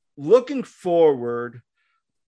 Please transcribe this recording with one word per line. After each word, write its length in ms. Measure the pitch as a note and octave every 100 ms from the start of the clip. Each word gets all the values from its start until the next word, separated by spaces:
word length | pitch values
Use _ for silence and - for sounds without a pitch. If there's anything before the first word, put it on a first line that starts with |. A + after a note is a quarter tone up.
| _ -
looking 460 | D3 B3 B3 C#4
forward, 1000 | - _ F3+ E3+ D#3+ C3 A#2+ A#2+ A#2+ A#2+ _ _ _ _ _ _ _